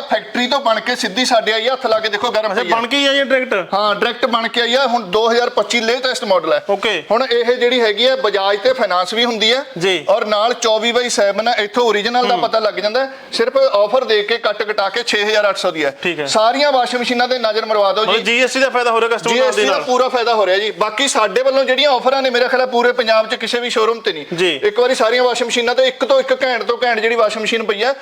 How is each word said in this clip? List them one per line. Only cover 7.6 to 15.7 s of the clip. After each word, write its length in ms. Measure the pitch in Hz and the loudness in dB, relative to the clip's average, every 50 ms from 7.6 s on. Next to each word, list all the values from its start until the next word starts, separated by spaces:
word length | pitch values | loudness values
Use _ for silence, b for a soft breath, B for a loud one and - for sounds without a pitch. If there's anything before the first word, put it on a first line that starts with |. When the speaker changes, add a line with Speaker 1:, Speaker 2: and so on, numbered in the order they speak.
| 240 240 254 247 | 2 2 2 2
Speaker 1:
ਹੈਗੀ 260 | 233 220 208 202 240 | 2 2 2 2 2
ਆ, 100 | 262 262 | 2 2
ਬਜਾਜ 420 | - - 208 190 196 190 196 208 202 | 2 0 0 0 0 0 0 0 2
ਤੇ 140 | 208 254 | 2 0
ਫਾਈਨਾਂਸ 420 | 262 262 226 190 180 180 185 - 214 | 0 2 0 0 0 0 0 0 0
ਵੀ 100 | 226 240 | -2 0
ਹੁੰਦੀ 280 | 240 233 214 220 220 | 0 0 0 0 2
ਹੈ। 120 | 240 269 285 - - 175 | 0 0 -2 -6 -6 -2
Speaker 2:
ਜੀ। 260 | 165 196 185 160 147 165 | 0 0 0 0 0 0
Speaker 1:
ਔਰ 160 | 196 233 233 | 0 2 2
ਨਾਲ 300 | 214 214 202 214 240 247 | 0 0 0 0 0 0
ਚੌਵੀ 380 | 247 - 226 220 220 214 233 | 0 0 0 0 0 0 0
ਬਾਈ 160 | 226 247 247 240 | 0 0 0 -2
ਸੈਵਨ 400 | - 240 202 202 196 208 220 233 | 0 0 0 0 0 0 0 0
ਹੈ, 40 | |
ਇੱਥੋਂ 320 | 247 208 208 202 - - 247 | 0 0 -2 -2 0 0 2
ਓਰੀਜਨਲ 420 | 226 202 208 190 233 240 247 247 | 2 2 0 0 0 0 0 2
ਦਾ 80 | - - | 2 0
Speaker 2:
ਹੂੰ। 80 | - | 0
Speaker 1:
ਪਤਾ 160 | - 220 - 220 | 0 0 0 0
ਲੱਗ 160 | 220 208 190 | 0 0 -2
ਜਾਂਦਾ 320 | 185 196 214 220 254 269 | -2 -4 -2 0 -2 -2
ਹੈ। 60 | 269 269 B B B | -4 -6 B B B
ਸਿਰਫ 240 | - - 233 254 247 | -2 -2 0 0 2
ਆਫਰ 480 | 269 269 262 - 202 208 202 - 262 254 | 2 2 2 2 2 2 2 2 0 0
ਦੇ 180 | 214 220 208 | 2 0 0
ਕੇ 160 | 202 208 233 233 | 0 0 -2 -2
ਕੱਟ 240 | - 214 208 208 | -2 -2 -2 -4
ਕਟਾ 260 | 220 208 208 208 196 196 | -4 -6 -4 -2 -2 -2
ਕੇ 140 | 190 233 | -2 -4
ਛੇ 220 | 233 - - 208 202 | -4 -2 -2 -2 0
ਹਜ਼ਾਰ 260 | 214 214 208 208 202 | 0 2 2 2 2
ਅੱਠ 60 | - | 0
ਸੌ 140 | - - 185 | 0 -2 -2